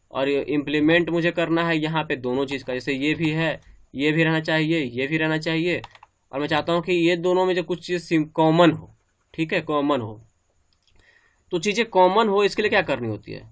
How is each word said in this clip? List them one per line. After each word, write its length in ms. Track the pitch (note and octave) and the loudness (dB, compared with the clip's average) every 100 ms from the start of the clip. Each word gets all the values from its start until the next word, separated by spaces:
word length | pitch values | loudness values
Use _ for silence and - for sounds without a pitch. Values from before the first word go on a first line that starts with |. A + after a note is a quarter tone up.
| _ | _
और 160 | - C#3 | -4 -2
इम्प्लीमेंट 800 | C#3 - D3 C#3 D3+ D3+ E3+ E3+ | -2 -2 -4 -2 0 4 4 2
मुझे 220 | E3+ E3+ | 0 0
करना 360 | E3+ D#3+ E3 E3+ | 0 0 0 0
है 100 | D#3+ | 0
यहाँ 260 | D3+ D#3+ | 0 -2
पे 120 | D3+ C#3 | -4 -4
दोनों 280 | B2 C3 C#3 | -2 -2 -2
चीज़ 180 | C#3 | -6
का, 100 | C3 | -6
जैसे 200 | B2+ D3 | -6 -4
ये 200 | C3+ D3 | -2 -2
भी 160 | D3 D#3+ | 0 -2
है, 280 | D#3 D#3+ B2+ - - - | 0 -2 -4 -12 -20 -14
ये 180 | B2+ D3+ | -4 0
भी 120 | D#3 | 2
रहना 160 | D#3+ D#3+ | 2 0
चाहिए, 380 | D#3+ D#3+ D#3 E3 | 0 0 2 0
ये 280 | B2+ A#2+ C3+ | -2 -4 -2
भी 100 | D#3 | 0
रहना 200 | D#3 D#3 | 0 -2
चाहिए, 420 | D#3+ D#3+ F3 C#3 - - - _ _ | -2 -2 -2 -4 -6 -20 -20 _ _
और 80 | C3+ | -6
मैं 80 | D3 | -2
चाहता 260 | D3+ D3 | -2 0
हूँ 80 | E3+ | -2
कि 120 | F3 | 0
ये 220 | F3 E3+ F3 | 2 2 2
दोनों 280 | F3+ F#3 F#3 | 2 2 2
में 80 | F3+ | 0
जो 80 | |
कुछ 220 | E3 F3+ - | -2 -8 -4
चीज़ 160 | F3+ | -6
सिम-, 240 | - E3 D3+ | 0 -2 0
कॉमन 400 | - D#3+ E3 E3+ | 2 4 6 6
हो, 220 | D#3 - _ _ _ _ - | 4 -10 _ _ _ _ -8
ठीक 120 | D#3+ | -2
है, 60 | F#3+ | -2
कॉमन 400 | D#3 D3 C#3+ C3+ | -2 -2 0 -2
हो। 200 | A2 G#2+ - _ _ _ _ _ _ _ _ _ _ _ - | -4 -12 -20 _ _ _ _ _ _ _ _ _ _ _ -8
तो 80 | F3 | -4
चीज़ें 260 | G3+ G3+ A3+ | -2 -2 0
कॉमन 400 | F#3 F#3 G3+ A3 | 4 6 6 2
हो, 140 | G3 | 2
इसके 180 | G3 - | 2 0
लिए 80 | G#3+ | 0
क्या 120 | G3+ | 0
करनी 240 | E3 B2 A#2 | 0 -4 -4
होती 240 | G2+ - | -8 -10
है? 100 | G#2 A2 | -16 -16